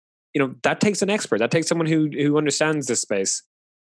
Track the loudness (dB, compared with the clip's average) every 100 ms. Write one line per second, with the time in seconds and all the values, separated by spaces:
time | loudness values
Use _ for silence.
0 | _ _ _ -2 -2 -2 -2 2 0 0
1 | 0 0 0 0 2 0 0 -2 0 2
2 | 0 0 0 2 0 0 0 0 -2 -4
3 | -2 -2 -2 -6 -10 _ _ _